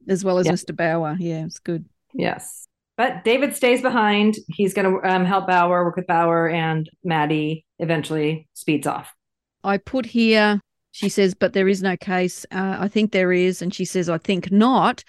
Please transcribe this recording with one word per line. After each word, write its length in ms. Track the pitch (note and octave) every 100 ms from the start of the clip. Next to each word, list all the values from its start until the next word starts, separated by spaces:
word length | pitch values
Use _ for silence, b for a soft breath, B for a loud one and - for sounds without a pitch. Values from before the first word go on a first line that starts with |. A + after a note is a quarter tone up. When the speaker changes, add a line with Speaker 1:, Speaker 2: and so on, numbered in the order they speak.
| -
Speaker 1:
as 160 | F#3+
well 140 | F#3+ F#3
as 80 | E3
Speaker 2:
Yeah. 60 |
Speaker 1:
Mister 200 | F3 -
Bauer. 440 | D#3 E3+ E3 D#3 F3
Yeah, 260 | E3+ D#3+ D#3+
it's 120 | -
good. 280 | - E3 E3 _ _
Speaker 2:
Yes. 540 | C4+ - - - - - _ _ -
But 280 | B3 E3+
David 320 | A3 B3+ C4+ -
stays 240 | B3 A#3+
behind. 560 | B3 A3+ G#3+ G#3 G#3+ G#3+ -
He's 260 | D#3+ G3
gonna, 240 | G3 F#3+ F#3+
um, 220 | F#3 F#3
help 220 | F3+ G3 F#3
Bauer, 380 | F3+ F3 F3
work 120 | F3 F3
with 100 | F3+
Bauer, 420 | E3+ E3+ E3 E3
and 400 | E3+ D#3+ D#3+ D#3 -
Maddie 640 | F3+ D#3+ D3+ D#3 D3+ D#3 - -
eventually 680 | E3 D#3+ C#3+ D#3 D3+ D#3 -
speeds 320 | - - D3 D3
off. 280 | - - - _ _ _ _
Speaker 1:
I 140 | G3 G3
put 260 | - C4 A#3
here, 540 | A#3 A3+ A3 G#3+ G#3 - _ _
she 160 | - G3+
says, 260 | - G3
"But 180 | F#3+ F#3
there 140 | G3 F#3+
is 140 | G3
no 140 | F#3+ F3
case." 480 | - F#3 F3+ - -
Uh, 240 | F#3 F#3+ F#3+
"I 80 | G3
think 240 | G#3+ G#3+
there 200 | G3 F3+
is." 300 | F3+ F3+ F3+
And 100 | F3
she 100 | -
says, 240 | F#3 F#3 E3+
"I 80 | E3
think 340 | - F#3 F3
not." 500 | G3 A#3 A#3+ F#3 B3+